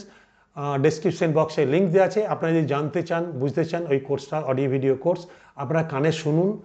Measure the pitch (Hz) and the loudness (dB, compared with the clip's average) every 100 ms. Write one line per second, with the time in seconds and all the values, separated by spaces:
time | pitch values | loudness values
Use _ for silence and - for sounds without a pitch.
0 | - - _ _ _ 151 151 139 151 156 | -6 -20 _ _ _ -8 -4 2 2 2
1 | 180 - 170 156 156 - 135 160 196 190 | -2 0 0 2 0 2 2 2 4 4
2 | 180 214 208 147 165 165 139 143 151 180 | 4 2 -2 -2 0 2 2 0 -2 -4
3 | 165 170 175 131 139 147 165 170 170 135 | -2 -2 -4 -2 -2 0 -2 -2 0 -2
4 | 135 139 - 156 135 135 139 135 135 131 | 0 -6 -4 -6 -2 0 0 0 0 0
5 | 170 170 - - - - 131 160 160 135 | 0 -2 -6 -20 -20 -12 -2 -2 0 0
6 | 156 165 151 156 190 214 | 0 0 0 2 2 -2